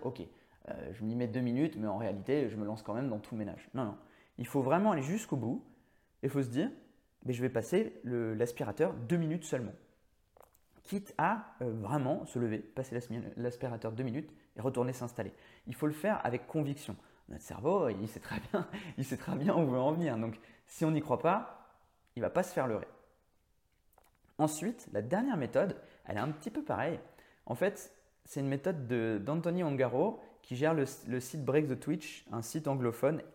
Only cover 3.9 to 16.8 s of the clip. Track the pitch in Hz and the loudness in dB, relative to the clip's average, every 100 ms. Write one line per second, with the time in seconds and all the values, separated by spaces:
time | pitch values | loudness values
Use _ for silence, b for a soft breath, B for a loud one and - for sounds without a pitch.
3.9 | - B B B - 120 143 127 165 214 | -6 B B B -10 -2 0 4 4 4
4.9 | 170 135 214 - 135 110 226 B B B | 2 0 -4 -2 -2 0 -4 B B B
5.9 | B B B 135 139 127 120 226 - - | B B B 0 0 0 0 0 -2 -18
6.9 | _ _ _ 123 123 123 117 110 185 220 | _ _ _ -4 0 2 0 2 2 2
7.9 | - 120 120 113 110 120 - 117 101 170 | -4 -2 0 0 2 0 0 -4 2 2
8.9 | - 117 175 160 170 - 131 107 - - | 2 0 2 2 0 -2 -2 -2 -8 -18
9.9 | _ _ _ _ _ - _ _ - - | _ _ _ _ _ -20 _ _ -20 -6
10.9 | 196 196 - 165 214 - - 127 110 104 | -6 -4 0 2 2 -4 -6 -4 -2 0
11.9 | 147 127 165 160 123 117 107 - - 127 | 2 2 0 -2 -2 0 0 -4 -6 -4
12.9 | 117 120 117 - - 123 120 127 117 113 | -6 -4 -6 -6 -4 -4 -2 -6 -4 -4
13.9 | 110 131 127 156 B B - 123 123 123 | -2 -2 -2 -6 B B -4 -2 2 0
14.9 | 123 120 - 95 B B B - 127 151 | -2 -6 -6 -8 B B B -12 -2 -2
15.9 | 151 202 214 - 123 - 160 143 143 | 0 0 2 0 -2 -2 0 0 -2